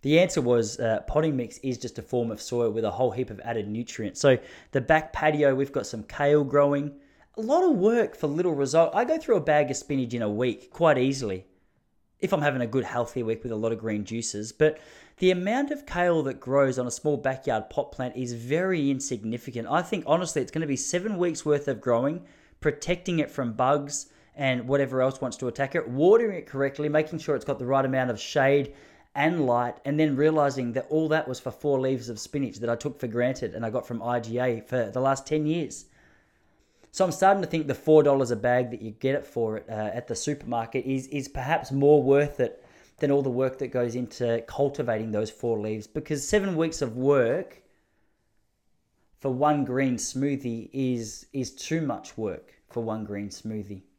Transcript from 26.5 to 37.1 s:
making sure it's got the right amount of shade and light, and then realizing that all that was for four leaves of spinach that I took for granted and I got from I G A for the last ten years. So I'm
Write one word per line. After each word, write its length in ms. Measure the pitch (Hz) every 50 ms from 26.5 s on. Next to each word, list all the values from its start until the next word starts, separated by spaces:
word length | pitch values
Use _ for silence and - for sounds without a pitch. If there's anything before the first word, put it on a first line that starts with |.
| - 135 139 139 139 139 147 151
making 300 | 143 151 156 156 170 160
sure 160 | - - 147
it's 100 | 127 -
got 140 | - 139 -
the 80 | 131
right 180 | 123 135 135 135
amount 280 | 135 131 131 131 127 117
of 80 | 104
shade 520 | - - - 151 135 135 143 143 143 143 - - - - _ _ _ _ _
and 320 | 139 143 160 170 170 147
light, 280 | 127 120 120 123 123 - - -
and 140 | 139 143 151
then 160 | 156 151 139
realizing 600 | 131 147 156 156 156 147 143 127 135 127 120 113
that 120 | 131 127 -
all 180 | 151 156 160 156
that 180 | 156 160 -
was 140 | 127 127 -
for 100 | - 131
four 300 | 123 - - 147 139 131
leaves 280 | 131 131 135 123 113 113
of 120 | 117 107
spinach 380 | - - - 143 139 117 - 98
that 120 | 117 117
I 60 | 117
took 240 | 117 - 147 123 -
for 80 | - 120
granted 440 | 107 120 120 123 131 - - 104 -
and 140 | - 113
I 40 | 113
got 140 | 107 127 117
from 160 | - 120 113
I 200 | 98 120 120 120
G 180 | 110 113 113 123
A 220 | 123 127 120 113
for 300 | 107 - - 127 117 101
the 100 | 95 127
last 260 | 131 135 135 131 -
ten 180 | - 151 156 151
years. 420 | 151 160 170 156 - - - - _ _ _ _ _ _ _ _ _ _ _ _ _ _ _ _ _ _ _ - _ _
So 120 | - -
I'm 60 | -